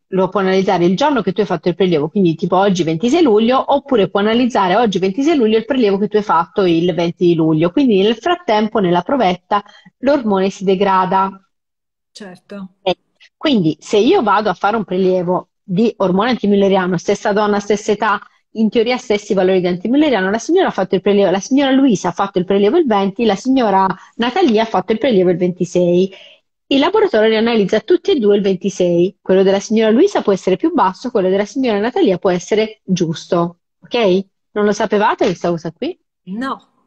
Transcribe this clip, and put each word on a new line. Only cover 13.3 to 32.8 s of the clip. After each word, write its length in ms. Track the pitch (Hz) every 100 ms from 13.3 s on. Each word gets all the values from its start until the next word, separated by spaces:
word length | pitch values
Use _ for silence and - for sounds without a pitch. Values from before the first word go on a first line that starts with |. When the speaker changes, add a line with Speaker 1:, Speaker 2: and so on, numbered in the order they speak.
| _
Speaker 1:
quindi 400 | 320 233 156 -
se 200 | - 220
io 240 | 240 403
vado 260 | 208 196 214
a 60 |
fare 220 | 180 202 226
un 80 |
prelievo 640 | 185 185 185 185 175 180 - _ -
di 240 | 180 226 -
ormone 320 | 196 190 240
antimulleriano, 640 | 233 202 202 196 196 180 170
stessa 360 | - 202 220
donna, 260 | 202 208 208
stessa 320 | 208 208 -
età, 300 | 208 220 202 - _ _
in 180 | 214 220
teoria 260 | 240 220 254
stessi 380 | - 208 -
valori 260 | 196 185 190
di 60 | 175
antimulleriano, 640 | 175 214 277 311 220 185
la 80 | 220
signora 300 | - 370 269
ha 40 |
fatto 220 | - 190
il 60 | 190
prelievo, 300 | 208 202 190
la 100 | 190
signora 320 | - 269 269
Luisa 360 | 262 269 190 175
ha 40 |
fatto 260 | 175 196 180
il 60 |
prelievo 340 | - 202 202 349
il 80 | 285
venti, 380 | 202 196 196
la 100 | -
signora 520 | 196 254 262 220 190 190 180 - -
Natalia 460 | 240 359 330 214
ha 40 | 220
fatto 260 | 185 -
il 60 | 226
prelievo 320 | 277 196 180
il 60 | 175
ventisei. 800 | 180 175 175 180 175 175 190 - - - _ _ -
Il 100 | 277
laboratorio 500 | 311 440 403 214 220
ne 80 | 220
analizza 440 | 226 226 190 214
tutti 320 | - 359 -
e 60 | 311
due 180 | 202 208
il 60 |
ventisei. 760 | 196 185 196 - 180 170 180 -
Quello 220 | - 190
della 180 | 190 196
signora 300 | - 220 220
Luisa 320 | 226 403 330
può 100 | 220
essere 240 | 190 - 185
più 160 | 330
basso, 380 | 320 190 - 247
quello 180 | 220 185
della 160 | 196
signora 340 | 208 277 254 202
Natalia 400 | 226 403 277 175
può 120 | 196
essere 500 | 175 - 214 220 -